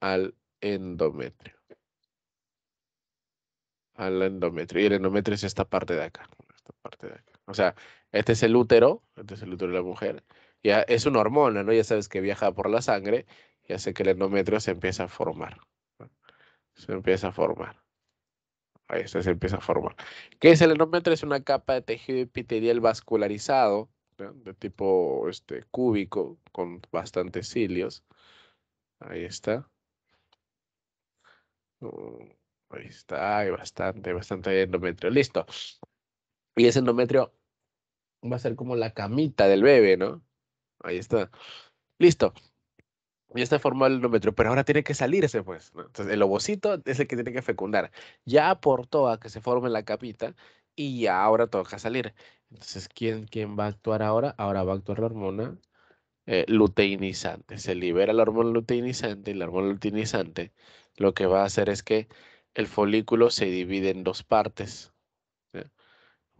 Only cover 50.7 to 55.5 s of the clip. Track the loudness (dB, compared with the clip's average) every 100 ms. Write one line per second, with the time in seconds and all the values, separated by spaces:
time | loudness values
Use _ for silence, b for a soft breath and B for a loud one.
50.7 | -10 -6 -2 0 2 4 4 2 -2 -4
51.7 | -8 -6 -4 -6 -12 b b b -20 -16
52.7 | -14 -14 -6 -4 -4 -8 -8 -6 -4 -6
53.7 | -4 -4 0 2 0 0 -4 -4 -2 -2
54.7 | -4 -6 -4 -4 -4 -6 -6 -8